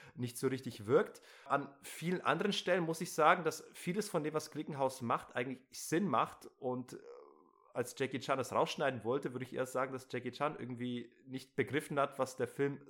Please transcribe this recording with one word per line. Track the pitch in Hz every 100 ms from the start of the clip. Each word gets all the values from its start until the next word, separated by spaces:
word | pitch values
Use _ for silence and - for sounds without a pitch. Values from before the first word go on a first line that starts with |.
| -
nicht | - 123 -
so | 131
richtig | 131 127 - 104
wirkt. | 156 208 - - - -
An | 139 139 -
vielen | - - 165 175
anderen | 120 160 202
Stellen | - - 185
muss | 165 160
ich | 175
sagen, | - 156 185
dass | 156 - -
vieles | - 175 196 202
von | 165
dem, | 151
was | 151 -
Glickenhaus | 147 151 139 135 -
macht, | 120 127 - 127
eigentlich | 131 123 _
Sinn | - - 170 190
macht | 117 156 - - -
und, | 131 127 120
äh, | 117 65 65 71 76 85 _ _
als | - 120 -
Jackie | 131 135
Chan | - 135
das | 120
rausschneiden | 107 160 - 143 123
wollte, | 113 139 147
würde | 127 127
ich |
eher | 123
sagen, | 131 127 135
dass | 131 -
Jackie | 123 123
Chan | - 147 160
irgendwie | 123 120 123 120 117 - 135
nicht | 131 - -
begriffen | - 139 147 147
hat, | 139 139
was | 127 -
der | 117
Film | - 139 139